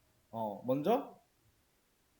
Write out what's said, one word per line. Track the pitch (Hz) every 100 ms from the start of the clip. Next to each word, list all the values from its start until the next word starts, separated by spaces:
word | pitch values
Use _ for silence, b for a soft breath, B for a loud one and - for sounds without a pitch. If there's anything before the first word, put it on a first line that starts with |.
| _ _ _
어, | 113 110 98 120
먼저 | 139 156 254 - - _ _ _ _ _ _ _ _ _ _